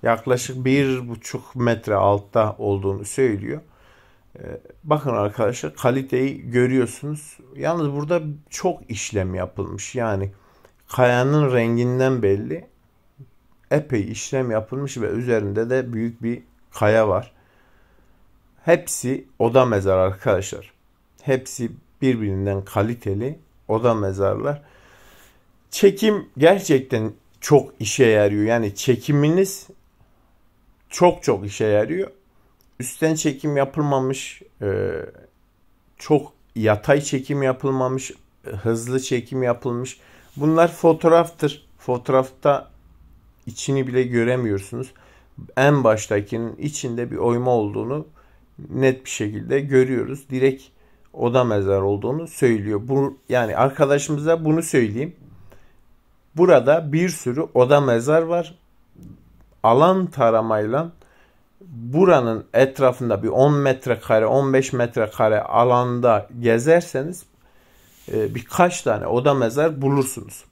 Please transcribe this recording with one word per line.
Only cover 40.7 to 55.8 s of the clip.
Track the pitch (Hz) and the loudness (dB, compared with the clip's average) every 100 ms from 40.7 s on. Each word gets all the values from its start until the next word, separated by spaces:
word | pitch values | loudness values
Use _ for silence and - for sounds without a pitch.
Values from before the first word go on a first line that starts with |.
fotoğraftır. | 165 170 165 170 165 165 - 147 - _ _ | 4 2 4 4 4 4 -2 -4 -4 _ _
Fotoğrafta | - 123 123 131 127 - 147 143 - - _ _ - - _ _ - | -6 -6 0 0 0 -2 0 0 -2 -20 _ _ -20 -20 _ _ -18
içini | - - 139 131 | -12 -4 -2 0
bile | 123 | 0
göremiyorsunuz. | 123 120 117 127 117 98 98 117 131 _ _ _ _ - - - | 0 0 0 0 -2 -4 -6 -12 -12 _ _ _ _ -20 -10 0
En | 139 147 | 2 4
baştakinin | 117 107 - 104 101 113 117 - | 2 0 0 -4 -2 -6 -6 -8
içinde | 147 147 131 117 123 | -10 -8 -8 -6 -8
bir | - | -2
oyma | 117 117 127 | 0 0 0
olduğunu | 120 104 104 110 143 151 _ _ _ _ - - | 0 0 -4 -6 -8 -10 _ _ _ _ -20 -10
net | 127 131 131 | 0 2 2
bir | - | -6
şekilde | - 104 107 113 135 | -8 -6 -6 -2 -2
görüyoruz. | 139 131 131 127 110 135 - | 2 4 4 0 -4 -8 -8
Direkt | 131 131 131 - _ _ _ _ | 0 0 0 -12 _ _ _ _
oda | - 120 123 | -4 0 2
mezar | 123 107 98 98 | 2 0 0 0
olduğunu | 98 101 113 147 165 | 0 -2 -2 -6 -8
söylüyor. | - 131 113 101 104 | 0 0 0 -2 -6
Bu, | 120 135 139 135 _ | -2 0 0 -4 _
yani | 123 113 90 | -2 0 0
arkadaşımıza | 135 139 139 143 151 147 151 165 | 0 2 2 2 0 -4 0 0
bunu | 156 160 | 2 0
söyleyeyim. | 170 143 113 107 156 - - - - - - _ | 0 0 0 -2 -8 -10 -20 -20 -20 -20 -20 _